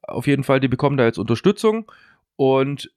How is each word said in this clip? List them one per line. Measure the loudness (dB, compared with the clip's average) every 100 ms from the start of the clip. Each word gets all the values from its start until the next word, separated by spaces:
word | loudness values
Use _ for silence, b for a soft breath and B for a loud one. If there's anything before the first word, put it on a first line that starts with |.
Auf | -12 -6 -2
jeden | -2
Fall, | 2 2
die | 2
bekommen | 0 -2 2
da |
jetzt | 0 0
Unterstützung | -2 0 0 2 0 0 -8 b b b _ _
und | 0 2 0 -4 -12